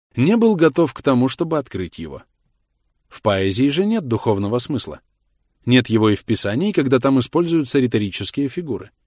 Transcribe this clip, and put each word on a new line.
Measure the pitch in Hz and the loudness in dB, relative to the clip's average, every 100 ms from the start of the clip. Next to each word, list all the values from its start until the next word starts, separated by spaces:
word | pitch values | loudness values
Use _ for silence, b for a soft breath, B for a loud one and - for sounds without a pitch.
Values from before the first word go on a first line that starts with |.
| _ - | _ -2
не | 139 226 | 2 4
был | 226 190 | 2 4
готов | 160 143 160 | 2 2 0
к | - | 0
тому, | - 123 131 | 0 2 0
чтобы | - 160 160 | -2 -4 -4
открыть | 127 95 90 - | -6 -10 -10 -10
его. | 80 65 - _ _ _ _ _ _ _ _ | -14 -14 -20 _ _ _ _ _ _ _ _
В | - | -4
поэзии | 107 98 98 98 139 | 0 2 0 0 0
же | 147 202 | 0 0
нет | 226 139 | -2 -2
духовного | 117 117 101 101 123 | -2 0 -2 -2 -4
смысла. | - 139 - - _ _ _ _ _ _ - | -4 -6 -6 -14 _ _ _ _ _ _ 2
Нет | 123 117 | 2 4
его | 110 110 | 2 4
и | 101 | 2
в | - | 0
Писании, | 107 101 113 202 | -2 -2 -2 0
когда | 185 135 127 | 0 2 2
там | 139 135 | 4 2
используются | 120 160 175 165 139 143 | 2 -2 0 0 0 0
риторические | 123 117 104 - 101 - 139 | 0 0 -4 -6 -8 -4 -6
фигуры. | 180 165 98 - _ | -6 -8 -10 -10 _